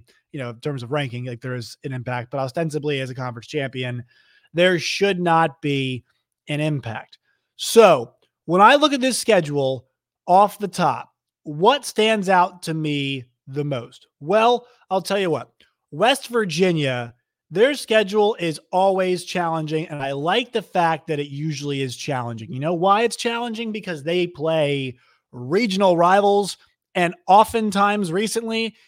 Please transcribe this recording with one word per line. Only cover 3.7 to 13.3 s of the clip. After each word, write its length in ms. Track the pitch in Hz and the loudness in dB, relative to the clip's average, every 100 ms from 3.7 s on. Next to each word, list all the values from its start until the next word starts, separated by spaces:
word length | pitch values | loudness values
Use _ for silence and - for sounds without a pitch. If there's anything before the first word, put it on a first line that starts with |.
| 127 127 123 117 _ _ _ _ | -6 -6 -8 -12 _ _ _ _
there 260 | 160 180 175 | 2 2 2
should 400 | - - 202 180 | -2 -2 0 0
not 420 | 175 165 165 - | 2 2 2 -2
be 440 | 147 139 131 123 - _ _ _ - | -4 -2 -4 -6 -12 _ _ _ -8
an 140 | 147 | -4
impact. 560 | 156 147 117 113 - _ _ _ _ - | -2 -2 -6 -10 -12 _ _ _ _ -12
So 560 | - 220 208 143 117 _ _ _ - | 2 8 8 6 2 _ _ _ -2
when 160 | 175 | 6
I 140 | 214 277 | 6 6
look 180 | 302 | 4
at 80 | 269 | 2
this 160 | 262 226 | 0 0
schedule 720 | - 202 151 143 135 131 - _ _ _ - | 2 2 2 0 -2 -4 -8 _ _ _ 2
off 320 | 180 202 - | 4 4 2
the 120 | 202 | -8
top, 420 | 185 156 120 - _ _ _ | -2 0 -2 -8 _ _ _
what 400 | - 151 202 285 | -12 0 2 2
stands 460 | - - 214 220 190 | 0 0 2 2 2
out 340 | 185 185 185 | 4 2 0
to 100 | - | -8
me 520 | 160 151 143 139 135 123 | -4 -2 -2 -2 -6 -10